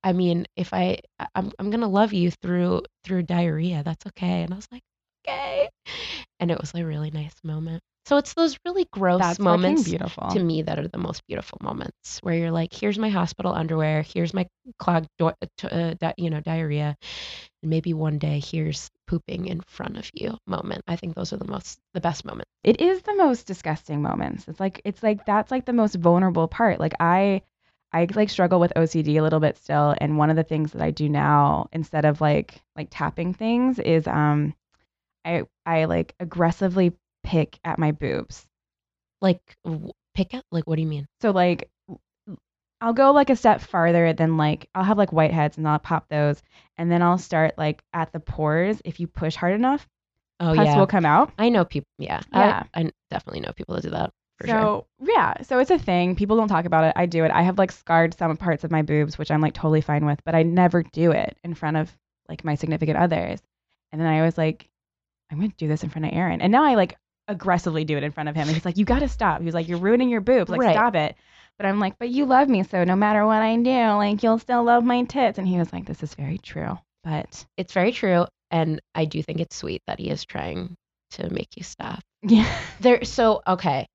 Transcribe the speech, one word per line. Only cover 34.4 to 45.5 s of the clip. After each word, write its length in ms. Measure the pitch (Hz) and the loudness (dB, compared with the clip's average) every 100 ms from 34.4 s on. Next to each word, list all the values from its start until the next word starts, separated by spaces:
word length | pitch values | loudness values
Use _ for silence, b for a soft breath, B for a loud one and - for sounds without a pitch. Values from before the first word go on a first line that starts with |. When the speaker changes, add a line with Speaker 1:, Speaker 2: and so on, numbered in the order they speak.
| 147 - _ _ _ _ _ _ | -2 -6 _ _ _ _ _ _
Speaker 2:
I, 220 | 165 170 - _ - | -6 -6 -6 _ -2
I, 200 | 165 160 | 0 0
like, 280 | 170 165 - | -2 -4 -8
aggressively 760 | 170 170 170 - 190 180 180 175 _ _ | -12 0 0 2 -2 2 2 0 _ _
pick 340 | - 165 156 - | -2 0 -2 -6
at 160 | 165 - | -8 -2
my 120 | 156 | -2
boobs. 540 | 151 135 65 - - _ _ _ _ _ _ _ _ | -2 -4 -6 -8 -16 _ _ _ _ _ _ _ _
Speaker 1:
Like, 220 | 190 180 _ _ | 0 0 _ _
w-, 280 | 165 156 160 - _ | -8 -8 -10 -18 _
pick 220 | - 180 254 | -4 -4 -6
at? 80 | - | -6
Like, 160 | 170 160 | -6 -2
what 80 | 160 | -2
do 80 | |
you 40 | 160 | -2
mean? 200 | 147 143 _ | -4 -10 _
Speaker 2:
So, 100 | 226 | 0
like, 400 | 190 180 175 - _ _ 185 _ _ - 185 _ _ _ _ | 4 2 2 -6 _ _ -20 _ _ -18 -18 _ _ _ _
I'll 120 | 233 | -2
go, 200 | 233 269 | 6 8
like, 180 | 285 277 | 8 6
a 40 | 254 | 4
step 260 | 233 185 | 4 4
farther 520 | - 185 170 170 165 | 0 2 4 4 4
than, 240 | 160 160 160 | 4 2 2
like, 320 | 151 - - 185 | 0 -2 -6 -4
I'll 80 | |
have, 160 | 190 208 | 0 2
like, 100 | 196 | 4
whiteheads 480 | 160 156 160 151 | 4 2 2 0